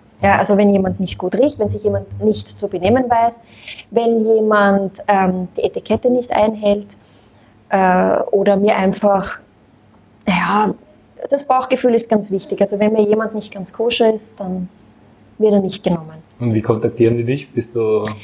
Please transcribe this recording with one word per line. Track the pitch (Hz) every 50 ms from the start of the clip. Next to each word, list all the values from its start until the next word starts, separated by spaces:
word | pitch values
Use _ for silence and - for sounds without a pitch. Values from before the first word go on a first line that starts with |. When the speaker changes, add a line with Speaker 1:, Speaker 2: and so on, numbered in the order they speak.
| _ _ - -
Speaker 1:
Ja, | - 196 196
Speaker 2:
Mhm. | -
Speaker 1:
also | 190 196 202 196
wenn | 208 202
jemand | 202 196 190 185 185 -
nicht | 190 175 - -
gut | 180 180 202
riecht, | 196 262 294 294 208
wenn | 214 202
sich | 202 208 -
jemand | 208 202 196 196 - - - 214
nicht | 214 208 - - - - -
zu | 208 190
benehmen | - 175 175 196 233 262 254 233
weiß, | 240 233 233 233 226 - - - - - - - - - - _
wenn | - 233 233 233 233 226
jemand, | 214 220 220 220 220 214 214 208 202 202 196 196 196 190 - - - -
ähm, | 208 190 190 185 185 185 180 180 -
die | - -
Etikette | - - 190 - - 214 - - 247
nicht | 247 254 240 -
einhält, | - - 214 220 220 208 214 208 202 208 208 - - - - _ _ _ _ _ _ _ _ _ _ _ _ -
äh, | 202 190 190 185 180 185 185 190 190 - - -
oder | - 202 196 202 202
mir | 190 202 214 -
einfach, | 185 190 190 185 - 214 202 196 190 180 - - - - _ _ _ _ _ _ _ _ _ _ _ _ _ _ - - 208
ja, | 180 175 175 180 196 208 214 196 - - _ _ _ _ _ _ _ - - -
das | 277 277 285
Bauchgefühl | - 254 254 254 - 262 240 - 254 226
ist | 226 226 -
ganz | 226 214 202 -
wichtig. | 190 190 185 - 196 -
Also | 202 196 208 196
wenn | 208 214 220
mir | 220 208
jemand | 208 214 220 220 214 214
nicht | 214 202 - -
ganz | 202 185 - -
koscher | - 226 240 240 - 233 220 220
ist, | 214 - - - -
dann | 196 185 185 185 180 185 - _ - - _ _ _ - _ _ _ - - -
wird | 214 214 208
er | 202
nicht | 190 185 185 - -
genommen. | 190 175 165 160 156 160 160 - - - -
Speaker 2:
Und | 120 117 110
wie | 110 107
kontaktieren | - 113 107 113 113 - - 113 113 120
die | 117 117
dich? | 120 135 143 - - -
Bist | 120 117 - -
du | 120 113 110 107 107 104 104 104 -